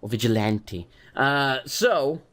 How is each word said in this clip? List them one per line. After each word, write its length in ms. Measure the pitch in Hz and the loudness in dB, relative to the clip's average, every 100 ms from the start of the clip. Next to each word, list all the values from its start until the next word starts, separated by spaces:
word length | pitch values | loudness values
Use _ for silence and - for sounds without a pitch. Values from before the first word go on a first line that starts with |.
Or 80 | 107 | -4
vigilante. 760 | 113 117 110 107 107 - 92 85 - - - | -2 2 2 2 0 -4 -12 -12 -18 -18 -2
Uh, 440 | 135 143 139 131 135 | 0 2 0 -2 -4
so 560 | - 226 196 139 160 - | 0 2 2 0 -2 -8